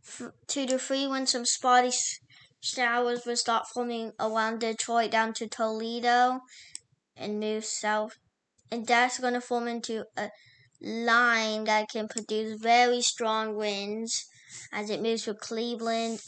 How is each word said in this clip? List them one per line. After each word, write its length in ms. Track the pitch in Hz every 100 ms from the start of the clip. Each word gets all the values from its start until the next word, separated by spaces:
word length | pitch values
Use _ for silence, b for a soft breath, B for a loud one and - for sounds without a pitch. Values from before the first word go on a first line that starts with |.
| -
f-, 240 | - 247 - -
two 200 | 285 254
to 120 | 262
three, 280 | - 269 277
when 200 | 269 262
some 200 | 247 240
spotty 420 | - 254 247 247
s-, 320 | 254 - - _ b b _
showers 640 | - - 240 240 240 240
will 120 | 240 240
start 280 | - 226 -
forming 400 | 247 240 233 220 -
around 400 | 220 220 220 226
Detroit 500 | 226 220 - 233 220
down 220 | 226 220
to 160 | 220 220
Toledo 920 | - 220 220 226 233 240 240 254 254 B B B B _ _ _ -
and 240 | 208 208
move 240 | 214 214
south. 540 | 220 - 214 214 214 - _ _ _ _ _
And 160 | 233 226
that's 320 | 233 254 247
gonna 220 | 247 247
form 280 | 247 240 240
into 360 | 233 226 220 - -
a 100 | 208 B B B B _
line 840 | - 226 233 233 240 226 220 214
that 240 | 214 214 214
can 160 | 220 214
produce 540 | 226 214 214 220 214
very 400 | 226 240 247 247
strong 560 | 240 - 226 220 220 208
winds 680 | 208 202 202 214 226 - - B B B B
as 200 | 208 208
it 100 | 196
moves 240 | 226 226
through 100 | 226
Cleveland, 840 | 208 - 226 240 233 226 226 226 226